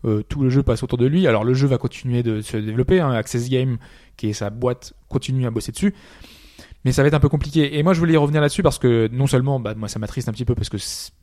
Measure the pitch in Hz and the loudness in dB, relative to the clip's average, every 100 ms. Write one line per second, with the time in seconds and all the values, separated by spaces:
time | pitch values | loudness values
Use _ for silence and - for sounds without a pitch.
0 | 120 107 104 147 131 131 139 113 123 123 | 0 -2 -2 -2 2 2 2 -2 -2 0
1 | 123 160 175 110 110 131 139 127 123 - | 2 2 2 2 2 2 2 0 -2 -6
2 | 131 120 117 107 107 113 107 110 127 185 | -4 -2 0 -2 -4 -6 -4 -2 2 2
3 | 151 120 107 120 120 127 131 117 - - | 2 0 -2 -4 -2 -2 -2 -4 -8 -20
4 | - - 107 101 101 110 123 123 - - | -20 -8 -6 -4 -6 -2 -4 -4 -10 -20
5 | _ 139 - 131 127 113 - 113 202 - | _ -6 -2 -2 -2 -2 -6 -2 -2 -2
6 | - - - - - - - - 131 127 | -16 -20 -20 -20 -20 -20 -20 -6 -2 2
7 | 143 151 143 151 147 151 143 147 156 180 | 4 4 2 2 -2 0 2 2 2 2
8 | 170 160 143 151 147 - 165 - 127 117 | 4 4 4 2 0 2 0 2 2 2
9 | 110 120 139 127 131 135 110 110 107 - | 2 0 0 2 0 -2 -4 -6 -8 -6
10 | 107 - 120 107 120 123 - 104 - - | -6 -6 -6 -6 -2 -2 -2 -6 -8 -12
11 | - _ | -14 _